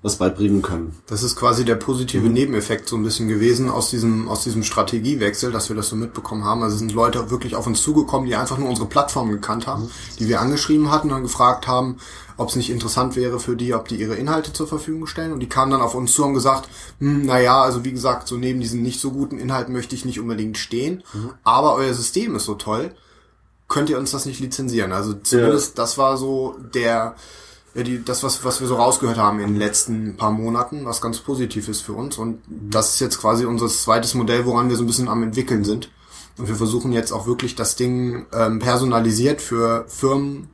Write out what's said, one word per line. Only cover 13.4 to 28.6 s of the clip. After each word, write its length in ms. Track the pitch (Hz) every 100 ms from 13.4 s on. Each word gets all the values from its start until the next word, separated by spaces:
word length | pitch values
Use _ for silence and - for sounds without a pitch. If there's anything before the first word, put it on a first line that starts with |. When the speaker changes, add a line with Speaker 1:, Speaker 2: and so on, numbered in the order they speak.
Speaker 2:
für 160 | 123 117
die, 160 | 123
ob 140 | 117 -
die 80 | 117
ihre 180 | 110 110
Inhalte 360 | 139 156 151
zur 140 | - 156
Verfügung 400 | 151 151 160 156
stellen. 260 | - 160
Und 80 | 151
die 80 | 123
kamen 220 | 135 135
dann 80 | 135
auf 140 | 117
uns 180 | 123 123
zu 100 | -
und 100 | 143
gesagt, 340 | 139 123 135 - - - -
„Hm, 220 | 139 143
na 160 | 139 127
ja, 220 | 123 131
also 220 | 131 123 123
wie 60 |
gesagt, 360 | 127 123 117 -
so 80 | 123
neben 240 | 123 127
diesen 220 | 117 117
nicht 180 | 120 123
so 100 | 143
guten 280 | 131 135 127
Inhalten 340 | 123 131 123
möchte 220 | 123 113
ich 100 | 123
nicht 160 | 131 110
unbedingt 380 | 117 110 107 104
stehen, 440 | - 117 139 185 -
Speaker 1:
Mhm. 160 | 104 113 -
Speaker 2:
aber 300 | - 120 147 135
euer 180 | 135
System 400 | 123 117 - 226 123
ist 80 |
so 100 | - 104
toll, 340 | - 110 165 - _ - _ _ _ _ _
könnt 200 | - 151
ihr 100 | 135
uns 120 | 135
das 160 | 139 139
nicht 140 | 127
lizenzieren?“ 520 | 131 131 135 117 98
Also 220 | 95 101
zumindest 640 | 101 - 123 117 104 - -
Speaker 3:
Ja. 40 |
Speaker 2:
das 120 | 117 -
war 220 | 135 135
so 380 | 131 135 131 135 123
der, 400 | 127 117 117 113 - - - - - _ 117
ja, 60 |
die, 220 | 123 123
das, 180 | 117 123
was, 220 | 135 -
was 160 | 127 -